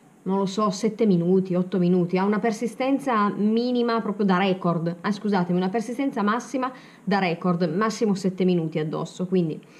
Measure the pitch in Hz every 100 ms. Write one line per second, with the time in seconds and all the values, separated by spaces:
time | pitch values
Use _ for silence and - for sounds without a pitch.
0 | - - 185 190 196 196 208 196 226 220
1 | 226 175 170 190 190 180 185 190 175 180
2 | 175 180 196 214 233 214 240 - 262 269
3 | 269 226 208 - 208 226 247 247 240 226
4 | 220 196 202 180 196 185 180 170 170 170
5 | 196 208 214 196 175 180 185 226 226 240
6 | 277 254 202 233 240 254 254 - - -
7 | - 196 185 170 180 170 175 165 220 214
8 | 220 190 190 185 185 180 160 156 156 151
9 | 165 - 180 185 165 - - -